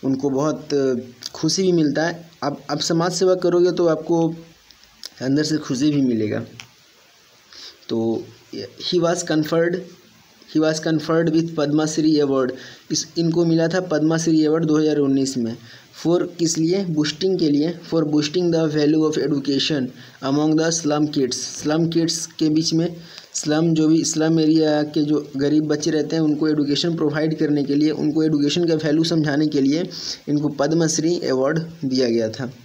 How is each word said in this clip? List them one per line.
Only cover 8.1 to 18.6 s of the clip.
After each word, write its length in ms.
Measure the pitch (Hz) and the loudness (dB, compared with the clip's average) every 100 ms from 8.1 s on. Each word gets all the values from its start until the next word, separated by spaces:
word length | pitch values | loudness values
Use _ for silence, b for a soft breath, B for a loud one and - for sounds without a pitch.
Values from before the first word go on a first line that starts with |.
| 113 - - - 117 | -4 -8 -18 -16 -14
he 440 | 104 - - 175 | -14 -12 -2 0
was 180 | 165 170 | 0 -2
conferred, 580 | - 156 151 165 170 180 - - - _ _ _ - 156 | 0 0 2 2 0 -2 -8 -20 -20 _ _ _ -4 0
he 80 | |
was 160 | 156 160 165 | 0 0 -2
conferred 440 | 160 156 160 165 | -2 0 0 2
with 240 | 160 165 - | 0 0 -2
Padmasri 600 | 147 151 156 160 156 151 | 0 0 0 0 2 2
Award। 340 | 143 135 127 B B B - | 2 2 0 B B B -8
इस, 160 | 156 - - | -6 -6 -2
इनको 260 | 165 165 | 0 2
मिला 240 | 170 165 165 | 2 2 2
था 120 | 185 | -2
Padmasri 640 | 180 151 156 165 165 160 | -2 0 2 2 2 2
Award 200 | 151 160 | 4 2
दो 140 | 160 151 | 2 2
हज़ार 180 | 156 147 | 2 2
उन्नीस 420 | 139 135 135 131 | 2 2 0 -2
में। 180 | 113 117 B B B - 165 | -4 -6 B B B -6 0
For 200 | 175 170 - | 0 -2 -2
किस 200 | 165 160 | -2 0
लिए? 260 | 160 190 | 0 0
Boosting 540 | 185 156 151 - 190 180 | 0 -2 -2 -2 -2 0
के 120 | 156 | 2
लिए, 240 | 143 156 170 - | 2 0 -4 -4
for 100 | 165 151 | -2 0
boosting 400 | 147 147 180 175 | 0 0 0 0
the 140 | 165 | 2